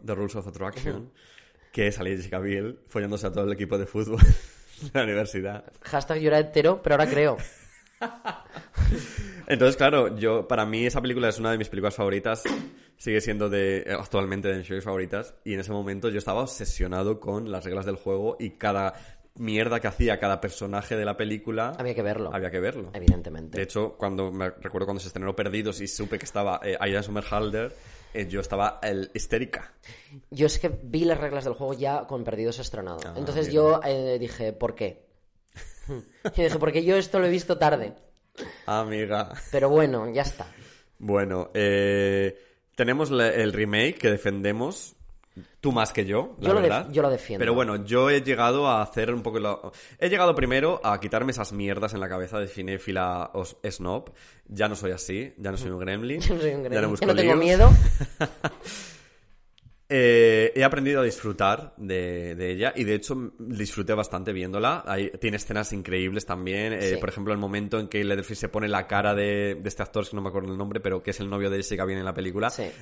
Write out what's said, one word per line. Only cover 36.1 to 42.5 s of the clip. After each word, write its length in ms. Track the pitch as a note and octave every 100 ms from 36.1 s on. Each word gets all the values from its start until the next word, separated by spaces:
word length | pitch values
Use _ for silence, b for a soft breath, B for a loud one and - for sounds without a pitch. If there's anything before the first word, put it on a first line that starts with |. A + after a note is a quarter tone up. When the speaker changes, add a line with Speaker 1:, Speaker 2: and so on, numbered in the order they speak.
| _ G#3 -
Speaker 2:
dije, 160 | E3 D3+
"Porque 240 | D3+ E3
yo 140 | E3+ G3
esto 200 | F#3+ G3
lo 80 | F3+
he 20 |
visto 280 | F3+ F3 F3
tarde". 360 | D#3 C#3 G#2+ - - _ _ - B B B
Speaker 1:
Amiga. 680 | G#2+ G#2+ G#2+ G#2 G#2 F#2+ - -
Speaker 2:
Pero 180 | C#3 C3+
bueno, 420 | D#3 C#3+ A#2+ A2+
ya 80 | A#2+
está. 220 | C#3 - F2+ - B B B -
Speaker 1:
Bueno, 500 | G#2+ G2+ G2 F#2 -
eh, 840 | G#2+ G2+ G2+ G2+ G2+ G2 G2 G2 F#2+ b